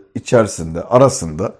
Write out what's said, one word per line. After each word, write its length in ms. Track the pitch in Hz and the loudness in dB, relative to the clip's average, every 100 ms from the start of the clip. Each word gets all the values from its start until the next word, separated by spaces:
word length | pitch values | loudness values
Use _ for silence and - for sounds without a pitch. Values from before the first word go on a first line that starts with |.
| _ | _
içerisinde, 680 | - - 120 107 - 80 82 | -12 0 2 2 -4 -10 -10
arasında 680 | - 127 135 131 82 76 110 - | 0 4 4 2 -6 -6 -8 -10